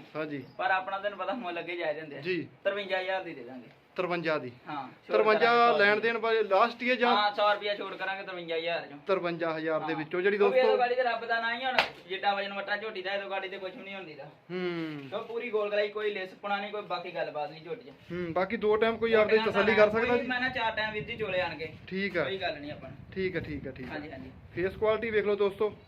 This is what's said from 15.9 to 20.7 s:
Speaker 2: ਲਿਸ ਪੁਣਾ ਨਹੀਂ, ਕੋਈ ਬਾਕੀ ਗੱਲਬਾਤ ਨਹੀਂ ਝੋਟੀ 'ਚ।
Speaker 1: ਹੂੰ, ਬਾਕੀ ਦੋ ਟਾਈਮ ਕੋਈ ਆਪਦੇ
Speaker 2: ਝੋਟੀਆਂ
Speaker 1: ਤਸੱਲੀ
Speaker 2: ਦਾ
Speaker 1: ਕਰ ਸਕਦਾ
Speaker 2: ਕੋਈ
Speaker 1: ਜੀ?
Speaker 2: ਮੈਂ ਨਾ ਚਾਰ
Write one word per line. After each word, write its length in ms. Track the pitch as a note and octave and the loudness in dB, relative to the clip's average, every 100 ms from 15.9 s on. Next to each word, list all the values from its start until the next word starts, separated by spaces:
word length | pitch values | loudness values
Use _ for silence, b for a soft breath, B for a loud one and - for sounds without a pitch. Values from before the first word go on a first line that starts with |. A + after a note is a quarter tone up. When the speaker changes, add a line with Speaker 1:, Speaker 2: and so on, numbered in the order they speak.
| G#3 G#3+ | -2 -4
Speaker 2:
ਲਿਸ 240 | G3 F#3 | -4 -8
ਪੁਣਾ 260 | - G3+ G3+ | -8 -6 -4
ਨਹੀਂ, 120 | G#3 | -4
ਕੋਈ 100 | G#3 | -8
ਬਾਕੀ 320 | F#3 F3+ F3+ | -6 -6 -6
ਗੱਲਬਾਤ 360 | E3+ D3+ D3 D3 | -4 -4 -4 -6
ਨਹੀਂ 140 | D#3+ | -8
ਝੋਟੀ 260 | E3+ D#3+ C#3+ | -10 -10 -10
'ਚ। 20 | - - | -20 -10
Speaker 1:
ਹੂੰ, 200 | F3 E3+ | -6 -2
ਬਾਕੀ 240 | E3 F#3+ A3 | 0 0 0
ਦੋ 200 | G#3 G#3+ | 2 4
ਟਾਈਮ 200 | A3+ A3 | 2 2
ਕੋਈ 160 | A3+ | 2
ਆਪਦੇ 240 | A3 G#3+ A3 | 4 6 6
Speaker 2:
ਝੋਟੀਆਂ 160 | A3 | 4
Speaker 1:
ਤਸੱਲੀ 220 | G3+ G3+ | 2 4
Speaker 2:
ਦਾ 120 | G#3 G#3 | 8 6
Speaker 1:
ਕਰ 60 | |
ਸਕਦਾ 140 | A3 B3 | 6 2
Speaker 2:
ਕੋਈ 140 | A#3+ | 2
Speaker 1:
ਜੀ? 60 | B3 | 2
Speaker 2:
ਮੈਂ 140 | B3 | -2
ਨਾ 80 | B3+ | -2
ਚਾਰ 240 | B3+ A3+ | 0 -2